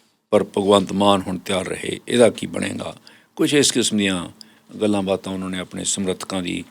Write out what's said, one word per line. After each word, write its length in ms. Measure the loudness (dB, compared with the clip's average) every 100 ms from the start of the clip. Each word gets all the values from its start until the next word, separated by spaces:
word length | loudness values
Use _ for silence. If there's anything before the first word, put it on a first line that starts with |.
| _ _ 0
ਪਰ 140 | 0
ਭਗਵੰਤ 480 | 2 0 4 4 4
ਮਾਨ 300 | 2 2 2
ਹੁਣ 160 | 0 -6
ਤਿਆਰ 280 | -4 -4 -4
ਰਹੇ, 340 | -8 -8 -8 0
ਇਹਦਾ 220 | 4 4
ਕੀ 160 | 4 -6
ਬਣੇਗਾ?" 500 | -6 -6 -6 -10 -12 -20 -20 _ -2
ਕੁਛ 180 | 2
ਇਸ 180 | 4 4
ਕਿਸਮ 240 | 2 0 0
ਦੀਆਂ 320 | 0 -2 -6 -14 -20 _ _ -2
ਗੱਲਾਂ 240 | 0 2
ਬਾਤਾਂ 300 | 0 -2 -2
ਉਹਨਾਂ 180 | -6 -6
ਨੇ 80 | -6
ਆਪਣੇ 260 | -8 -8
ਸਮਰਥਕਾਂ 580 | -4 -2 -2 -4 -6 -6
ਦੀ 220 | -4 -6 -8